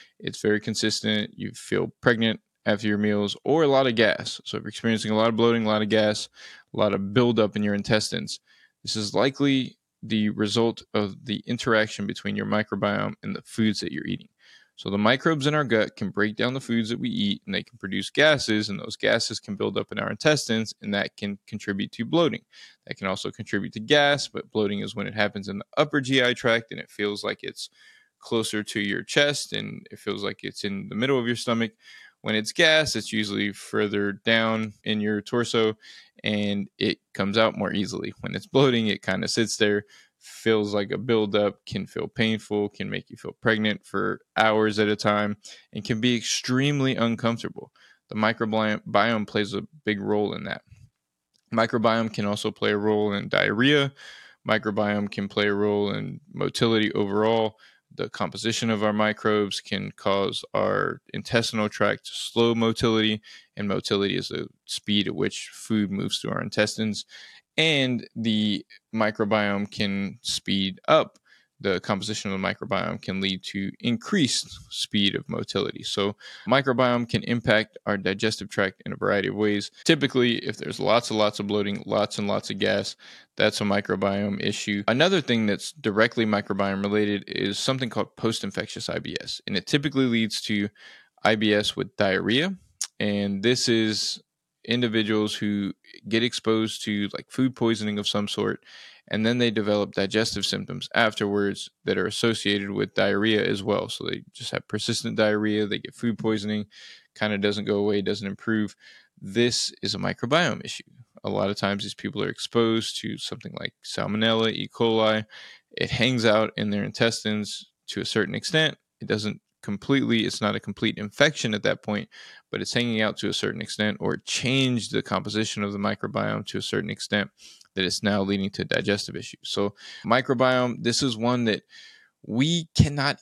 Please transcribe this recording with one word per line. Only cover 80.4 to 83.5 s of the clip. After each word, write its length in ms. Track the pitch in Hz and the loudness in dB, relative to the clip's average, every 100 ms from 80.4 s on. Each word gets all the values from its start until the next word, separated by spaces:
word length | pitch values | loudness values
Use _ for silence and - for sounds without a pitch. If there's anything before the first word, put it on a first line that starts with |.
| - - | -4 -8
there's 240 | - - | -8 -2
lots 300 | 98 117 - | 4 4 2
and 100 | 110 | 2
lots 220 | 107 - | 2 2
of 60 | 101 | -2
bloating, 360 | 104 101 101 - | 0 0 -4 -2
lots 320 | 104 104 - | 0 0 -2
and 120 | 101 | -2
lots 200 | 101 - | -2 -4
of 100 | 98 | -2
gas, 360 | 101 101 104 - - - _ - | 2 2 -2 -10 -20 -20 _ 0
that's 240 | 107 | 0